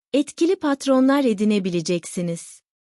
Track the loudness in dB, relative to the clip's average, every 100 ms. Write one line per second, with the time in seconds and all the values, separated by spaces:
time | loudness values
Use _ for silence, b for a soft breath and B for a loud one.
0 | _ -2 -2 0 0 0 -2 -2 0 2
1 | 4 4 2 2 0 0 0 -2 -2 -4
2 | -6 -6 -6 -6 -12 -20 _ _ _